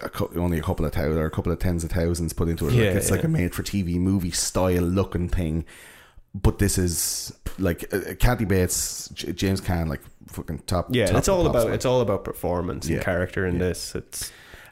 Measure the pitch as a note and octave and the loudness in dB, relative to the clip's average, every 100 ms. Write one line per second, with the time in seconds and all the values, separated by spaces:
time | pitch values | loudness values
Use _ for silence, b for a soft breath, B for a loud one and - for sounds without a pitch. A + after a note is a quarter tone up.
0 | - - - E2 F2 D#2+ D#2 F2 D2+ - | -10 -4 -4 0 0 0 0 -2 -2 0
1 | D2+ D#2+ D#2 - F2 E2 F2+ E2+ E2 F2+ | 0 0 0 -2 -2 0 0 0 -2 0
2 | E2+ E2+ E2 - E2 E2 D#2+ A#2+ G#2+ F2+ | 0 0 -2 -2 -2 0 2 4 4 2
3 | - F#2+ D#2+ D#2+ F2 - - G2+ F2 F2 | 0 0 2 2 0 -2 -4 -2 0 2
4 | F#2 G2 F2 - - F#2 F#2 F2+ F2 F#2+ | 2 2 0 -2 -2 0 2 2 2 2
5 | F#2+ E2+ F2 - E2 E2 - B B B | 0 0 0 0 0 -2 -4 B B B
6 | B B - G2 G#2+ - G2 - F2+ E2 | B B -14 0 2 4 2 2 0 0
7 | - - - - - - F#2 - - G2+ | -2 -4 -8 -10 -8 -2 0 -2 -2 -4
8 | - - A#2+ B2 G2+ G2 F2+ - - - | -4 2 4 4 2 2 2 0 -4 -8
9 | - - - - F#2+ F#2+ - F2 D#2+ C#2 | -12 -10 -8 -2 0 0 0 -2 -2 -4
10 | - - - - - D#2+ - F2+ - B2 | -8 -20 -16 -12 -8 -8 -2 -2 0 2
11 | G2 B2 G3 F#3 D#3+ B2 A2 G#2 C3 B2+ | 4 2 4 4 4 4 2 2 2 2
12 | A2 F#2+ - - E2+ F2 E2+ C#2 D#2+ D#2 | 2 0 -2 -6 -2 -2 -2 -4 -2 -2
13 | - F2+ F2+ - F#2 F2 F2+ E2 - - | 0 0 0 0 0 0 0 -2 -6 -10
14 | - - - B B B B | -10 -10 -10 B B B B